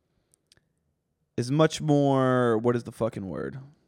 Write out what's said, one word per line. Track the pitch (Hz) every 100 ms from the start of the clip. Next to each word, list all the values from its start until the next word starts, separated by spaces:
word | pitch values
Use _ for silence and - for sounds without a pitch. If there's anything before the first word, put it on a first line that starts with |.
| _ _ _ _ _ _ _ _ _ _ _ _ _ -
is | 120
much | 147 160 -
more, | 151 143 139 135 131 127 123 110
what | 120
is | 120
the | 117
fucking | - 113 107 95
word? | 71 69 95 - _